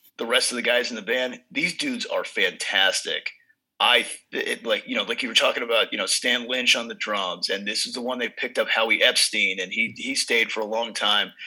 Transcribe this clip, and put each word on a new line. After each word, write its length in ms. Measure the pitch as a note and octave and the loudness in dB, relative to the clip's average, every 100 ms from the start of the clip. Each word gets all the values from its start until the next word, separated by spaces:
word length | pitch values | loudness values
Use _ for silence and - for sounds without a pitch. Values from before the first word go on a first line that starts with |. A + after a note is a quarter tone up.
| _ - | _ -8
the 80 | A2+ | 0
rest 240 | C3 - | 2 2
of 60 | B2 | -2
the 60 | |
guys 280 | A#2 B2 A#2+ | 2 2 0
in 60 | A2+ | -6
the 60 | |
band. 380 | G2 B2+ B2+ A#2 _ | -2 -2 -2 -6 _
These 280 | - F3 - | -4 -2 -2
dudes 260 | C#3+ A#2+ - | -4 -4 -4
are 180 | F#2+ | -4
fantastic. 1040 | - - F#2 - - G2 F#2+ - E2 D2+ - - _ _ _ - | -2 0 0 0 0 4 4 2 -2 -6 -6 -12 _ _ _ 0
I, 260 | G#2+ A#2+ - - - | 4 4 2 -10 -8
it, 340 | C3 - B2 A#2 | -4 -4 -4 -2
like, 220 | G#2 - | -2 -2
you 80 | A#2 | -4
know, 80 | |
like 180 | G2+ A#2+ | -2 -4
you 60 | B2+ | 2
were 60 | |
talking 280 | A2+ C3+ C#3 | 4 4 0
about, 300 | A#2 A2+ G2 | 2 2 2
you 60 | G#2+ | 0
know, 80 | F#2+ | -2
Stan 420 | - B2 B2 A#2+ | 0 0 0 -2
Lynch 260 | B2+ B2 | 0 4
on 140 | B2 A#2 | 2 0
the 60 | |
drums, 540 | G#2+ G#2+ G2+ F#2 F2 - | -6 -2 0 0 -2 -2
and 180 | G2+ G#2 | -2 -2
this 200 | A2 A#2 | -4 -4
is 80 | |
the 80 | B2+ | -4
one 160 | A#2+ B2 | -4 -2
they 100 | A2+ | -4
picked 300 | - B2 B2+ | -4 -4 0
up, 100 | G#2+ | 2
Howie 340 | A#2 A2+ G#2 | 2 2 4
Epstein, 580 | B2 B2 - A2 G2 F#2+ | 4 4 0 0 0 -2
and 120 | F#2 | -4
he, 220 | G#2+ A2 - | -2 -4 -4
he 200 | A#2+ C#3 | -6 -4
stayed 340 | - A#2 A2 | 0 2 0
for 100 | A2+ | -2
a 60 | G#2+ | -2
long 260 | A2+ A2+ | -2 -4
time. 400 | G2+ G#2 G#2 F#2 - | -2 2 2 0 -6